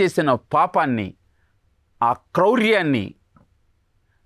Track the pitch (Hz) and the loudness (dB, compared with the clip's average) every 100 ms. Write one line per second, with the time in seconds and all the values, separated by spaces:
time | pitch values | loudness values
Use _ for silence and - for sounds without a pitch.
0 | 185 - 147 123 - 147 180 185 147 113 | -2 0 0 -2 -2 -2 0 0 -2 -2
1 | 92 - _ _ _ _ _ _ _ - | -6 -12 _ _ _ _ _ _ _ -4
2 | 117 120 _ - 190 247 220 208 156 127 | -2 -2 _ 0 2 2 2 0 0 -2
3 | 95 - _ _ _ _ _ _ _ _ | -4 -14 _ _ _ _ _ _ _ _
4 | _ _ | _ _